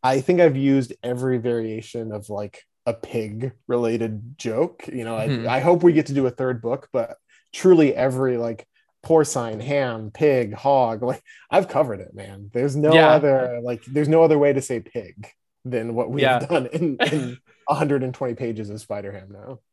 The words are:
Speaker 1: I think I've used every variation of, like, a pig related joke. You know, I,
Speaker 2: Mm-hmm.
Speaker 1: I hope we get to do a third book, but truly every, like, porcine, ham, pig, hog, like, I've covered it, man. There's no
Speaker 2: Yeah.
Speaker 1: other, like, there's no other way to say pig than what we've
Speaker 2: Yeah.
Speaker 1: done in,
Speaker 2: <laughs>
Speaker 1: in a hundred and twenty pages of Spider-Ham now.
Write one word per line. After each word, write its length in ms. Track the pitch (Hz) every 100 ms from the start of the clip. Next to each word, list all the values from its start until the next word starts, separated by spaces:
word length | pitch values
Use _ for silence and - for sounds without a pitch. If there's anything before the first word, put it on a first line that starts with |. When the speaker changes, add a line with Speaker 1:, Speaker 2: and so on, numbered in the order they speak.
Speaker 1:
I 180 | 131 135
think 200 | 131 180
I've 160 | 170 135
used 380 | 139 135 123 -
every 360 | 123 123 131 127
variation 720 | 117 117 110 110 107 120 113
of, 180 | 107 101
like, 320 | 104 104 - _ _ -
a 80 |
pig 580 | - - 120 107 107 131 - -
related 720 | 120 117 117 113 107 117 139
joke. 500 | 123 110 170 - -
You 140 | 127
know, 120 | 113 113
I, 120 | 110
Speaker 2:
Mm-hmm. 200 | 127 113
Speaker 1:
I 120 | 131
hope 220 | 165 175
we 100 | 175
get 140 | 156 147
to 80 |
do 120 | 139 131
a 40 |
third 320 | 120 131 123
book, 260 | 117 131 -
but 240 | 131 113 - _ _ _
truly 420 | - 190 175 147
every, 440 | - 131 131 131 120
like, 280 | 117 113 - _ _ _
porcine, 560 | - 160 147 135 117 110
ham, 500 | 120 143 131 113 107
pig, 440 | - 151 131 113
hog, 480 | 107 139 139 120 113
like, 200 | 123 131 _ - _
I've 180 | 180 190
covered 320 | 139 131 101
it, 140 | 92
man. 340 | 104 98 98 101
There's 220 | 120 139 139
no 180 | 151
Speaker 2:
Yeah. 160 | 160 156
Speaker 1:
other, 500 | 151 147 135 127 120
like, 220 | 120 117
there's 240 | 123 139 147
no 140 | 160
other 160 | 165 151
way 160 | 143
to 80 | 135
say 180 | 131 123
pig 480 | 107 120 92 92 101 _ _ _ 127
than 280 | 123 117
what 160 | 117 120
we've 120 | 143
Speaker 2:
Yeah. 160 | 135 127
Speaker 1:
done 280 | 135 170 127
in, 300 | 156 165 127
Speaker 2:
<laughs> 120 | -
Speaker 1:
in 260 | 151 127 123 _ _ -
a 60 |
hundred 280 | 143 151 139
and 120 | 127
twenty 200 | 127 131
pages 360 | 117 123 107 104
of 100 | 107
Spider-Ham 480 | - 104 101 101 95
now. 280 | 101 107 127 _